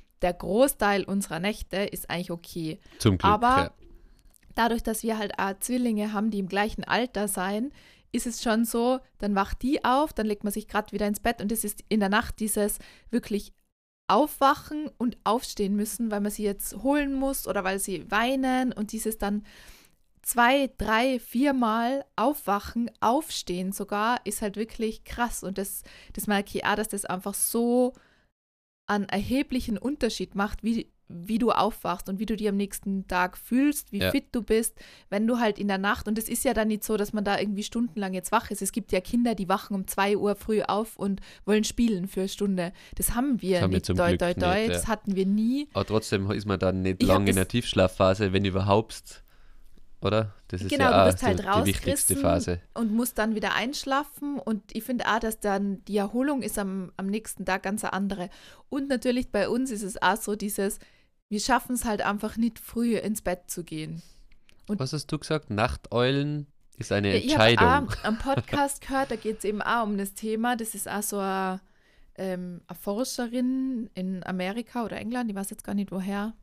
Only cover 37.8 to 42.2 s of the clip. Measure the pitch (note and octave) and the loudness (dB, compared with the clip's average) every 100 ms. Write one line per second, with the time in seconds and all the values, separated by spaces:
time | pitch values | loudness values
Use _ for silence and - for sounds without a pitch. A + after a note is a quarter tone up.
37.8 | A#3+ G#3+ F#3+ F#3 - A3 - G3+ F#3+ A3+ | -2 -2 -4 -4 0 0 0 -4 -4 -4
38.8 | - F#3 - A#3+ A#3+ G#3+ F3+ G3 - G3 | 0 -2 2 2 2 0 0 0 0 -6
39.8 | F#3+ - G3+ G#3 G#3 G3 - G#3+ - G3 | -4 0 2 2 2 0 0 0 2 0
40.8 | A3+ - G3 G3 - - - G#3+ G#3+ - | -2 -4 -4 -4 -8 -6 2 2 2 2
41.8 | A#3 F#3+ G3 F#3+ | 2 2 -2 -4